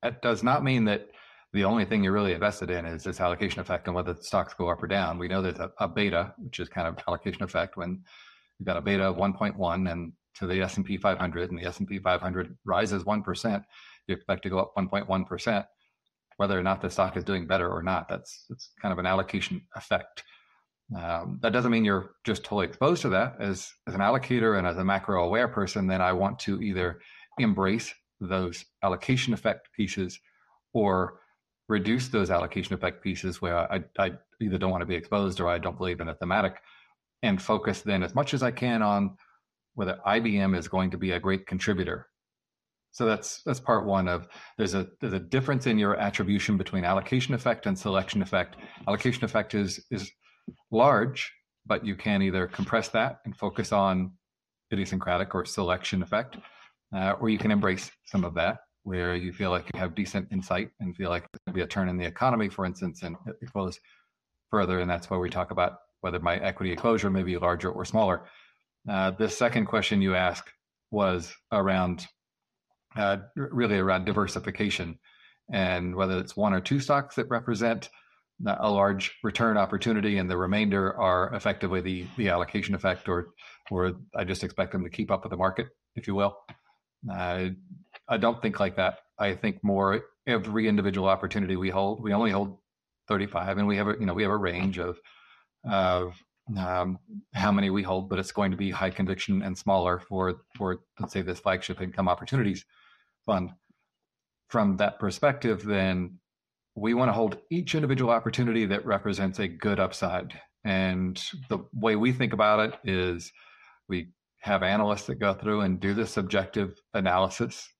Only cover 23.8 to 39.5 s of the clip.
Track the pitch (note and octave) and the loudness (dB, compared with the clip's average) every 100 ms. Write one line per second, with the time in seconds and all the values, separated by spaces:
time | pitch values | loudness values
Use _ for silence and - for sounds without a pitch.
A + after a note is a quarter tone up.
23.8 | - F#2+ G2 C3+ C3 B2 A2+ G2+ F2+ E2+ | -8 0 2 2 2 2 4 4 2 0
24.8 | F#2 G2 F#2+ G2 F2 G#2+ B2 B2 F#2+ G#2+ | 2 0 2 0 2 2 0 0 -2 0
25.8 | F#2+ F#2+ F#2 F#2 G2 G#2+ - G2 G#2+ F#2 | 0 2 2 2 0 -2 -4 -2 -2 0
26.8 | F2+ E2 - - - - A#2+ F#2+ F#2+ A2 | -2 -4 -14 -20 -18 0 2 4 2 2
27.8 | - - _ _ F#2 F#2+ F#2 E2+ - _ | -2 -14 _ _ -2 0 0 -4 -16 _
28.8 | G2+ F#2 - B2+ B2+ G#2+ A2+ G2 - - | -2 -2 0 0 2 0 0 -2 -8 -4
29.8 | G2+ - F#2 - _ _ _ _ _ - | -2 -2 -6 -6 _ _ _ _ _ 0
30.8 | G2+ F#2 F2+ - _ _ _ _ _ G#2+ | 4 4 0 -4 _ _ _ _ _ 0
31.8 | G2 B2 B2+ A2 F#2 F2 F2 - F2+ F#2+ | 2 0 0 0 2 2 0 -4 -4 -2
32.8 | F2+ - G2 F2+ F#2+ F2 F2+ E2+ E2+ G2 | -2 -4 -6 -4 -6 -4 -2 0 0 -2
33.8 | D#2+ - G2 F#2 _ _ G#2+ F#2 F#2+ F#2 | -6 -2 -2 -2 _ _ -2 0 0 0
34.8 | E2+ F2 E2 G#2 G2 F2 F2 F2 F2+ F2 | -2 -4 -2 0 0 0 0 0 -2 -4
35.8 | F#2 F2 D#2+ D#2 F2 G2 G2 - _ - | -4 -4 -6 -6 -2 0 0 -2 _ -20
36.8 | _ _ _ _ A#2+ G2 - G#2+ - G2 | _ _ _ _ 0 0 2 0 0 -4
37.8 | G#2 F#2+ F2+ A#2+ C#3+ C#3+ B2 A#2+ B2+ A#2 | -2 0 0 0 0 0 0 0 0 2
38.8 | G#2+ G2+ G2 F#2+ _ _ _ | 4 4 2 -2 _ _ _